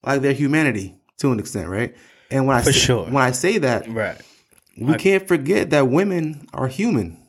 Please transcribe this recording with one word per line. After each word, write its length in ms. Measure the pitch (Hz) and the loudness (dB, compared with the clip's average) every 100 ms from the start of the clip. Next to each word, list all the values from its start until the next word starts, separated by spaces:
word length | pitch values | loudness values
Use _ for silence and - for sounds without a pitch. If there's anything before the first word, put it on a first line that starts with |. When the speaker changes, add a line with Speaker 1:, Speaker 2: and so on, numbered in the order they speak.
Speaker 1:
like, 180 | - 139 | 0 0
their 100 | 139 | 2
humanity 640 | 135 143 156 151 104 95 - _ - | 0 0 2 0 -2 -8 -16 _ -4
to 140 | 139 | -2
an 60 | 113 | 0
extent, 300 | 98 104 85 | -4 -8 -6
right? 260 | 98 123 - - _ _ | -4 -4 -8 -20 _ _
And 160 | 135 135 | 0 2
when 100 | 127 | 2
I 60 | |
Speaker 2:
For 100 | 117 | 2
Speaker 1:
say, 60 | 135 | 2
Speaker 2:
sure. 260 | - 120 | 2 0
Speaker 1:
when 120 | 87 135 | 0 0
I 160 | 127 | 0
say 260 | 127 180 214 | 0 0 0
that, 300 | 135 113 113 | 0 -2 -4
Speaker 2:
Right. 320 | 113 98 - - _ _ _ _ - | -6 -6 -6 -20 _ _ _ _ -4
Speaker 1:
we 180 | 120 | 0
Speaker 2:
I 20 | 156 | 2
Speaker 1:
can't 280 | 190 190 196 | 2 2 2
forget 440 | 170 135 202 160 | -2 2 0 2
that 180 | 147 135 | 2 4
women 580 | 143 202 175 156 151 - | 2 2 -2 -4 -8 -12
are 160 | - 131 | -6 -6
human. 500 | 156 226 147 87 85 | -2 0 0 -2 -10